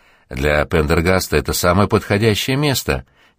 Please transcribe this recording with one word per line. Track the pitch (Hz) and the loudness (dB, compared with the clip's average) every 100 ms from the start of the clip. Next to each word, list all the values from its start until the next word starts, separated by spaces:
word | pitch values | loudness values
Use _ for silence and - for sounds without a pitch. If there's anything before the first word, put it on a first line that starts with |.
| _ _ - | _ _ -14
«Для | 64 73 73 | -4 0 0
Пендергаста | 69 85 76 82 82 95 - 76 | 2 0 2 2 2 0 0 -2
это | - | -2
самое | - 90 90 98 | -2 2 2 2
подходящее | 107 - 101 113 101 - 135 | 0 0 0 2 0 -2 -2
место», | 147 123 - 65 - _ _ | 0 -2 -2 -4 -6 _ _